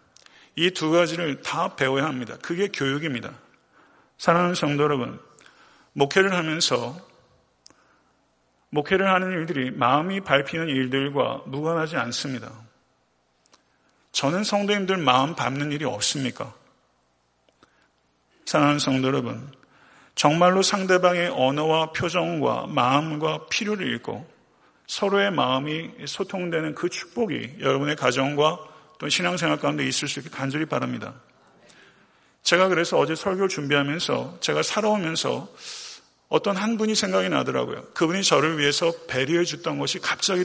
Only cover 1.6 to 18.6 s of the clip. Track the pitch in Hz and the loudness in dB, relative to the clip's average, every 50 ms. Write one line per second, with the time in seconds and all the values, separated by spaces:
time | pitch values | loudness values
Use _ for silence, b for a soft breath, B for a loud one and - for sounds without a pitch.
1.6 | 180 190 - - 139 131 135 135 143 156 135 127 120 110 117 - - - 170 175 | -2 -2 -2 0 0 2 2 2 0 -2 -2 -4 -6 -8 -10 -10 -8 -6 -4 -2
2.6 | 202 196 - - 139 135 135 147 160 160 131 117 110 110 110 - - _ _ _ | -2 -2 -2 -2 -2 -2 -2 -2 -2 -4 -6 -6 -6 -10 -12 -16 -20 _ _ _
3.6 | _ b b b b b b b b b b b - - 170 175 180 175 180 - | _ b b b b b b b b b b b 2 4 4 4 4 2 0 0
4.6 | - 147 147 143 147 147 147 131 120 117 123 - - - _ B B B B B | 0 0 2 2 2 2 2 0 -2 -4 -8 -12 -16 -20 _ B B B B B
5.6 | B B B B B B B 143 143 139 - 196 190 196 185 175 160 156 156 165 | B B B B B B B 2 2 4 6 4 4 4 4 0 0 0 0 0
6.6 | - - 127 120 120 120 147 180 - - _ _ _ _ _ _ _ _ _ _ | 0 0 0 0 -2 -4 -8 -12 -16 -20 _ _ _ _ _ _ _ _ _ _
7.6 | - - b b b b b b b b b b b _ _ _ _ _ _ _ | -20 -20 b b b b b b b b b b b _ _ _ _ _ _ _
8.6 | _ _ - 147 143 - 196 185 196 196 190 185 185 185 185 170 165 160 170 139 | _ _ -4 -2 0 2 2 4 4 4 4 4 2 0 -2 -4 -4 -2 -2 -2
9.6 | 127 127 - - 123 123 131 147 160 185 196 196 196 - 143 139 143 - 170 165 | -2 -2 0 2 4 4 4 4 2 0 -2 -4 0 2 2 2 2 0 -4 -4
10.6 | 165 160 135 131 131 127 127 135 139 147 143 143 123 - 120 - - - 131 143 | -2 -2 0 0 0 0 0 0 -2 0 0 0 0 0 -2 -6 -8 -10 -8 -4
11.6 | 151 160 170 165 160 156 165 139 117 120 123 - - 143 131 117 113 117 117 110 | -2 -2 0 -2 -2 -2 -2 -4 -4 -4 -4 -6 -6 -6 -8 -8 -10 -14 -16 -18
12.6 | 113 - _ _ _ _ _ _ _ _ _ _ _ _ _ _ _ _ b b | -20 -20 _ _ _ _ _ _ _ _ _ _ _ _ _ _ _ _ b b
13.6 | b b b b b b b b b b b - - 139 165 190 214 - - 202 | b b b b b b b b b b b -2 0 0 0 0 0 0 0 0
14.6 | 202 196 208 202 196 185 190 185 156 131 123 131 139 156 165 - 123 123 131 143 | 0 0 0 0 0 0 -2 0 2 4 4 4 4 2 0 -2 -4 -2 -2 -4
15.6 | 147 151 143 151 156 123 117 123 - - - 147 135 123 120 - - 117 - - | -4 -4 -4 -4 -4 -4 -4 -2 -2 -2 -2 -2 -4 -6 -6 -8 -10 -12 -14 -18
16.6 | _ _ _ _ _ _ _ _ _ _ _ _ _ _ _ _ _ _ _ _ | _ _ _ _ _ _ _ _ _ _ _ _ _ _ _ _ _ _ _ _
17.6 | _ b b b b b b b _ _ _ _ _ _ _ _ _ - - 156 | _ b b b b b b b _ _ _ _ _ _ _ _ _ -2 2 4